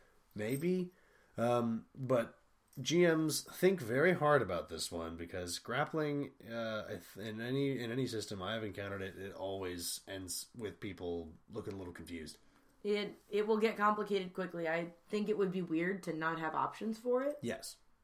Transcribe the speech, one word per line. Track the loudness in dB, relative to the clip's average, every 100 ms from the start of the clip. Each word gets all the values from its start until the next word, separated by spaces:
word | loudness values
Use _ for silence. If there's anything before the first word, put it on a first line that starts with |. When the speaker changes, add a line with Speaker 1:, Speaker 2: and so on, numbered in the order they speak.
| -20 _ _
Speaker 1:
Maybe. | -4 -2 2 2 2 0 -6 _ _ _ 0
Um, | 4 4 4 0 -4
but | -6 2 2 2 -6 _ _ _ -8
G | 0 6 6
Ms | 6 2 0
think | -4 2 4 4
very | 2 4 6
hard | 6 6 6
about | 6 0 -2
this | -4 -4
one, | -4 -4 -6
because | -6 -6 -4 -6
grappling, | -2 -2 0 0 0 0 -4 -8 -10
uh, | -6 -4 -4 -6
I | -8 -10
th-, | -10 -8
in | -6
any, | -2 0 0 0
in | -2
any | -2 -2
system | -2 -4 -4
I've | -4 -2
encountered, | -4 -4 -6 -4
it, | -6 -6
it | -10
always | -6 -4 -2 -4 -4 -6 -6 -8
ends | -8 -6 -8 -8 -8
with | -8 -6
people | -8 -6 -4 -4 -6 -12 -12
looking | -8 -6
a | -8
little | -8
confused. | -10 -10 -8 -8 -12 -20 -20 _ _
Speaker 2:
It, | 0 0 0 -8 -4
it | 0 2
will | 4
get | 4 4
complicated | 4 4 2 0 0
quickly. | -4 -4 -2 0
I | 0 -2 -8 -4
think | -2 2
it | 2
would | 2
be | 0
weird | 0 2 2 0
to | -4
not | -2 0 0
have | 0
options | 0 0 -2 -6 -2
for | 2 2
it. | 2 -2
Speaker 1:
Yes. | -4 -4 -8 -14 _ _